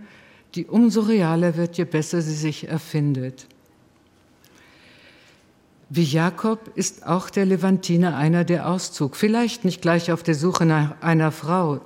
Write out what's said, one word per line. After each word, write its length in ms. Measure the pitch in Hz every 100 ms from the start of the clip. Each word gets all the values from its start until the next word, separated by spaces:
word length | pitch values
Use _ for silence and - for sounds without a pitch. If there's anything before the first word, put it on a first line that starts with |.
| - - - - _ -
die 100 | -
umso 360 | 214 233 208
realer 560 | 214 220 165 165 175 165
wird, 200 | 170 170
je 60 |
besser 380 | 170 156 156 175
sie 140 | 156 151
sich 320 | 156 147 -
erfindet. 800 | 160 - 156 147 135 131 131 - _ _ _ _ _ _ _ _ _ _ - - _ - - - - - _ _ _ _ _ _
Wie 120 | 143
Jakob 680 | 160 156 170 180 220 220 220 -
ist 300 | - - -
auch 240 | 175 180
der 160 | 202 190
Levantiner 680 | 185 190 190 185 170 180 135
einer, 280 | 151 170
der 260 | 170 175 147
auszog, 460 | 180 180 - 143 -
vielleicht 500 | 214 226 233 226 185
nicht 160 | -
gleich 300 | 170 170 170
auf 100 | 165
der 140 | - 151
Suche 300 | 170 180 170
nach 360 | 156 147 143
einer 300 | 160 160 160
Frau, 460 | - 147 180 170 135